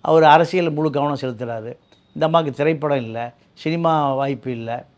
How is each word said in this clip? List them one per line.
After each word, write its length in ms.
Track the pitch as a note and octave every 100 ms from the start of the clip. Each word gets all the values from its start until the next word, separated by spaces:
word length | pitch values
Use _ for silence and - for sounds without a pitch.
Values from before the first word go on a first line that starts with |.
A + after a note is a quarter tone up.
அவர் 220 | - D#3+
அரசியல் 480 | D#3 D#3 E3 F#3 E3+
முழு 180 | D3 D#3
கவனம் 280 | C#3 C#3+ C#3+
செலுத்துறாரு. 560 | C3 A2+ A#2+ A2+ A2 C3 _ _ _
இந்த 120 | - D#3
அம்மாவுக்கு 280 | E3 D#3
திரைப்படம் 440 | B2 D3 D#3 D3 C#3
இல்ல, 360 | A2+ A2+ A#2+ _ _
சினிமா 600 | _ D#3 E3 E3 D#3 C#3+
வாய்ப்பு 380 | C3+ C#3 C#3 C3
இல்ல. 340 | A#2+ A2+ A#2+ -